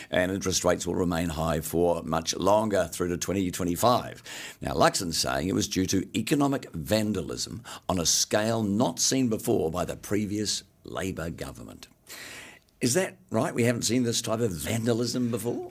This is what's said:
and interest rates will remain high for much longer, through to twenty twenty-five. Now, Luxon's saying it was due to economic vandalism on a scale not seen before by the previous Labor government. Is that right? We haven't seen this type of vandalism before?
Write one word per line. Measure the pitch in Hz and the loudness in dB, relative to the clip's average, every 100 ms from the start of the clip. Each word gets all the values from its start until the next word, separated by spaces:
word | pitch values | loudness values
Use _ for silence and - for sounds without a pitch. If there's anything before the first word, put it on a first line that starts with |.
| - | -2
and | 90 90 | 2 2
interest | 95 92 87 | 0 0 2
rates | 90 87 90 | 2 2 0
will | |
remain | 92 90 82 85 | 0 2 2 0
high | 73 80 78 | 0 0 0
for | 78 82 87 85 | 0 2 4 2
much | 76 80 82 - | 0 -2 -2 0
longer, | 90 107 110 98 85 | 4 4 4 0 0
through | - 90 | -2 -2
to | 87 | -2
twenty | - 95 90 | -2 -2 -2
twenty-five. | 87 87 87 113 120 67 - - - - - | -2 -2 2 4 4 0 -12 -14 -14 -14 -8
Now, | - | -4
Luxon's | 69 165 - 90 80 | 2 2 2 -2 -2
saying | 64 67 85 | 0 0 0
it | |
was | 104 98 | 0 0
due | 92 92 | 0 2
to | 98 - - | 2 0 -2
economic | 113 151 139 135 - | 2 2 2 0 -4
vandalism | 82 71 107 107 95 71 62 - - - - - | -8 0 2 2 -2 -4 -6 -6 -8 -12 -10 -2
on | 90 | 0
a | 80 | 2
scale | - - 107 110 117 | 2 2 2 2 2
not | 104 101 131 - | 2 2 2 0
seen | - 135 127 | 0 2 2
before | 107 - 104 80 | 0 2 2 2
by | 85 | 0
the | 85 | -4
previous | - - 104 104 104 101 - - _ | -4 -2 0 0 -2 -2 -4 -6 _
Labor | - 60 95 90 82 | -10 -6 -4 -4 -6
government. | - 69 60 55 50 - _ - - - - - - _ - | -8 -10 -12 -16 -18 -20 _ -20 -16 -16 -16 -18 -20 _ -4
Is | 131 | 0
that | 151 190 - - | 2 0 -6 -4
right? | 110 165 | -2 0
We | - | 2
haven't | 117 117 | 2 2
seen | - 123 | 2 2
this | 117 113 | 2 0
type | - 110 | 0 0
of | 117 | 0
vandalism | 82 80 113 113 117 120 123 123 | -2 -2 0 2 2 0 0 -2
before? | 117 113 208 359 | -2 -2 -4 -6